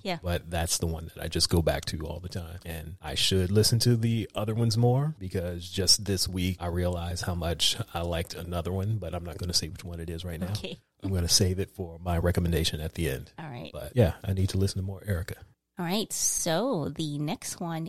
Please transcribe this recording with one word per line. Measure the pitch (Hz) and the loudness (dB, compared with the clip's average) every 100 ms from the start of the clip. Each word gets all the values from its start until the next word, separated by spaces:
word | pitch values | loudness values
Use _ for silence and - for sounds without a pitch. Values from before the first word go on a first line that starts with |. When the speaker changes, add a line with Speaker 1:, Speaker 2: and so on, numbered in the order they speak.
Speaker 1:
Yeah. | 190 170 | -6 -4
Speaker 2:
But | 180 82 80 | -2 -2 -2
that's | 85 82 - | -2 0 0
the | 85 | 0
one | 82 82 | -2 -8
that | - | -8
I | 85 | -4
just | 85 - | 0 4
go | 87 | 4
back | 78 - | 4 0
to | - 80 | -4 -6
all | 76 85 | -6 -8
the | 90 | -8
time. | 98 82 87 | -8 -10 -12
And | 85 82 78 90 | -10 -10 -10 -12
I | - | -6
should | 85 - 95 90 | 0 4 4 6
listen | 104 104 117 | 6 6 6
to | 120 | 6
the | 120 117 113 - | 4 4 0 -2
other | - 107 | -4 -2
ones | 110 117 110 | 2 2 4
more, | 123 127 151 156 | 4 4 0 -4
because | 92 98 87 87 87 | -4 -4 -4 -6 -4
just | 98 90 - | 0 4 4
this | 101 95 92 | 4 0 0
week | 92 90 90 | 2 0 0
I | 87 | -2
realized | 87 90 87 85 87 | 0 0 0 -4 -4
how | - | -2
much | 87 85 82 - - - | -2 -2 2 0 0 -4
I | 85 | -4
liked | 87 85 85 | -2 -2 -4
another | - 87 87 87 | -8 -4 -4 -2
one, | 95 101 107 | 0 0 -2
but | 85 | -2
I'm | 85 | -6
not | 85 - | -8 -6
gonna | 90 | -2
say | - 80 | 0 -2
which | - | -8
one | 87 85 | -10 -8
it | 82 | -8
is | 82 | -6
right | 87 82 | -6 -6
now. | 90 | -4
Speaker 1:
Okay. | 104 185 - _ _ | -4 -6 -12 _ _
Speaker 2:
I'm | 95 | 0
gonna | 92 85 | 2 4
save | - 92 92 | 4 4 2
it | 95 | -4
for | - 85 82 | -6 -10 -6
my | 90 85 | -2 2
recommendation | 87 90 85 80 80 76 | 4 2 2 2 0 -2
at | 80 | -6
the | - 78 | -2 -2
end. | 65 - - | -2 -8 -14
Speaker 1:
All | 160 | -12
right. | 123 - | -12 -12
Speaker 2:
But | - - | -10 0
yeah, | 123 101 - | 4 4 4
I | - | -2
need | 95 95 | 2 2
to | 98 | 2
listen | 95 - | 0 0
to | |
more | 95 95 104 | -4 -6 -4
Erykah. | 87 - - - _ _ - | -2 -4 -10 -14 _ _ -8
Speaker 1:
All | |
right, | 170 208 190 | -2 -2 -2
so | - - - 170 165 254 190 143 | -2 -2 0 0 2 2 0 -2
the | 160 156 147 | -2 -4 -2
next | 151 240 - - | -4 -4 -8 -6
one | 170 160 | -6 -4